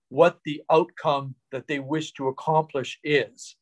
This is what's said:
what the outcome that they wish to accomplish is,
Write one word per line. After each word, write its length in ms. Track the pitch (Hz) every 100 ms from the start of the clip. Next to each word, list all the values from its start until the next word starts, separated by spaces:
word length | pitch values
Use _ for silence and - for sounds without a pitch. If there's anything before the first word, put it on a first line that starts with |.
| -
what 320 | 135 170 175 160
the 160 | 147 -
outcome 640 | 160 175 - 165 139 139 131 -
that 160 | 131 -
they 120 | 143
wish 340 | 135 156 156
to 160 | - 135
accomplish 680 | 135 - 160 156 - - -
is, 540 | 151 147 107 - - -